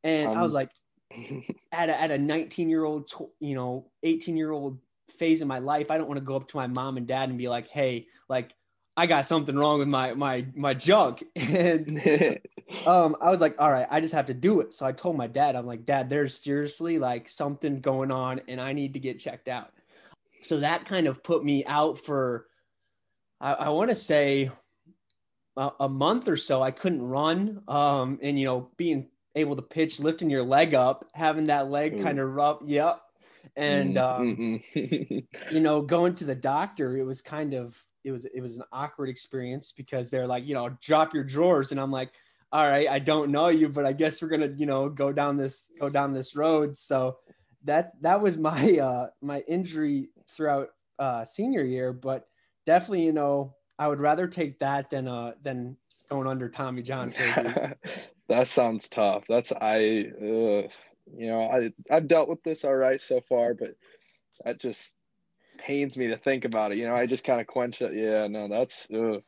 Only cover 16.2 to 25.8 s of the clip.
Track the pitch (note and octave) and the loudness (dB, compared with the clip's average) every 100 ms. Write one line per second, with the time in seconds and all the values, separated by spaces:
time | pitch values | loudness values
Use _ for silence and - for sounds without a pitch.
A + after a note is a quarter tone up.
16.2 | C#3 - D3 C#3+ D3 - E3+ E3 B2+ B2 | -2 -4 -4 -2 -2 -6 -2 0 0 -4
17.2 | - - C#3+ C#3+ D#3 C#3 C3+ C3 C3+ C3 | -8 -6 -6 -4 -4 -2 -2 0 -2 -2
18.2 | B2+ C3 - B2+ C3 C#3+ C#3 C#3 C3 B2 | -2 -6 -8 -8 -6 -4 -6 -6 -8 -8
19.2 | - B2 - B2 G#2 _ _ _ - - | -12 -12 -10 -10 -10 _ _ _ -20 -20
20.2 | _ _ - D#3 D3 F3 - F#3+ D#3 C3 | _ _ -4 0 0 -2 -2 0 0 -2
21.2 | - E3 C#3+ C#3 - D3 D#3 C#3+ - C#3+ | 0 0 2 0 2 2 2 0 -4 -2
22.2 | C3 A#2 - _ _ _ _ _ _ _ | -2 -4 -8 _ _ _ _ _ _ _
23.2 | _ _ C3+ C#3 D3+ D#3 A3+ A3 - D3+ | _ _ -4 -2 0 0 0 -2 2 2
24.2 | C#3+ C#3 C3 - _ _ _ _ _ _ | 4 2 0 -6 _ _ _ _ _ _
25.2 | _ _ _ - C#3 - | _ _ _ -6 -6 -2